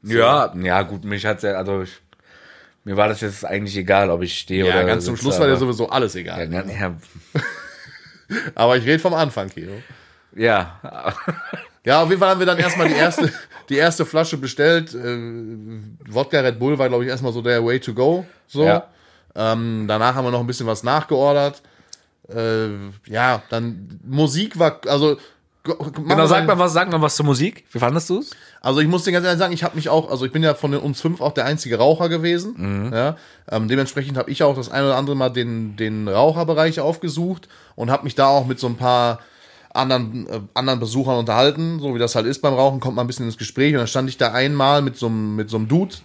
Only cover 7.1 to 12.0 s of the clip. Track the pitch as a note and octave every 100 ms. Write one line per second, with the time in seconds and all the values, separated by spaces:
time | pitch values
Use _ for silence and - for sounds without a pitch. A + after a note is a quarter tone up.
7.1 | - - C#3+ - - - - - - -
8.1 | - _ A3 - - A#2 B2+ A#2 D#3+ F3+
9.1 | D#3+ D3+ A#2 G2 - E2 G2+ - - _
10.1 | _ _ F#2 A2+ G#2 F2 E2+ - A#1+ C2
11.1 | - - D#3 - - - _ - D3